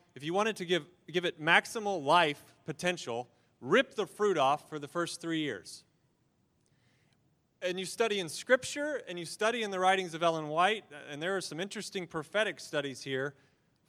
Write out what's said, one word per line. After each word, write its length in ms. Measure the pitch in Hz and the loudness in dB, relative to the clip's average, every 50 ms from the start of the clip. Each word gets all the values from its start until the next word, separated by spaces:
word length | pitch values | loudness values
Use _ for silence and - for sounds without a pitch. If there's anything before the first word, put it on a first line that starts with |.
| _ _ - | _ _ -16
if 80 | 127 | -10
you 100 | 139 160 | -6 -2
wanted 220 | 175 196 214 226 202 - | 0 0 0 0 -2 -4
to 60 | 185 | -2
give, 200 | 170 180 160 147 - _ _ _ - | 0 0 0 -2 -6 _ _ _ -6
give 140 | 151 180 175 | -2 -2 -2
it 180 | 170 - 156 | -2 -4 0
maximal 600 | 151 165 175 208 220 - - 233 208 202 196 165 135 | 4 6 6 6 6 2 -4 -4 -2 -2 -2 0 4
life 500 | 139 165 175 170 151 143 - - - _ _ _ | 6 6 8 6 4 2 -4 -10 -20 _ _ _
potential, 640 | - 151 - 175 180 180 160 - 127 117 120 127 - _ _ _ _ _ _ | -12 -8 -4 -2 -2 -2 -2 -4 -6 -6 -6 -8 -10 _ _ _ _ _ _
rip 360 | 117 127 185 254 - - - | 0 4 4 4 4 2 -2
the 100 | 214 190 | -6 -6
fruit 320 | - - - 208 208 180 151 | -6 -2 0 0 2 4 4
off 300 | 131 131 147 147 - - | 4 4 2 0 -2 -8
for 100 | 156 147 | -10 -10
the 80 | 143 | -10
first 340 | 135 - 175 170 160 - - | -6 -4 -4 -4 -4 -6 -8
three 200 | - 165 165 160 | -6 -4 -4 -2
years." 420 | 151 139 107 90 - - - - - _ _ _ _ _ _ _ _ _ _ _ _ _ _ _ _ _ _ _ _ _ _ _ _ _ _ _ _ _ _ _ _ _ _ _ | -2 -4 -6 -8 -10 -16 -20 -20 -20 _ _ _ _ _ _ _ _ _ _ _ _ _ _ _ _ _ _ _ _ _ _ _ _ _ _ _ _ _ _ _ _ _ _ _
And 180 | 180 180 180 190 | -4 -4 -2 -4
you 40 | 185 | -6
study 360 | 165 - - 233 214 208 196 | -4 -2 0 0 0 0 -2
in 80 | 175 147 | -4 -4
Scripture, 720 | - - - - 254 254 254 - - 294 294 302 294 226 - - | -8 -8 2 2 2 2 2 -2 -6 -4 -4 -4 -4 -6 -8 -8
and 100 | 180 175 | -10 -8
you 60 | 170 | -10
study 400 | 147 - - 208 226 233 240 220 | -10 -4 -2 0 0 0 0 -4
in 80 | 202 | -4
the 80 | 196 185 | 0 2
writings 340 | 185 190 190 190 185 165 165 | 4 4 4 4 2 -2 -2
of 80 | 156 | 0
Ellen 240 | 170 170 165 160 156 | 2 2 2 0 -2
White, 380 | 147 151 165 180 202 226 202 - - 143 147 123 135 | 0 4 4 4 4 4 0 -6 -12 -16 -16 -14 -12
and 100 | 147 143 | -10 -6
there 160 | 160 185 196 | -4 -2 -2
are 40 | 185 | -2
some 180 | - - 151 156 | -4 -6 -6 -6
interesting 480 | 196 202 - 220 - - - 190 175 | -8 -6 -8 -10 -10 -8 -8 -8 -8
prophetic 540 | - - 160 143 - - 208 220 196 160 - | -6 -6 -8 -6 -2 0 0 0 0 -2 -8
studies 420 | - - 165 147 143 139 127 - | -8 -4 -4 -2 -2 -4 -6 -10
here. 320 | - 139 135 131 135 147 - _ _ _ _ _ _ _ _ _ _ | -6 -4 -4 -4 -4 -4 -8 _ _ _ _ _ _ _ _ _ _